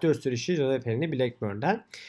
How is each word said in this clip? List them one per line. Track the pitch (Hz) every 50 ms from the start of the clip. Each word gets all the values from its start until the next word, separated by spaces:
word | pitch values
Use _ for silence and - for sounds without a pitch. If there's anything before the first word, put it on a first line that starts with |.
dört | - 160 147 120
sürüşü | - 139 123 117 - - 180
Joseph | 156 139 131 135 123 120
Henry | 120 110 123 160 165
Blackburn'den. | 151 127 131 120 120 - 110 104 98 104 127 175 214 233 - - - - -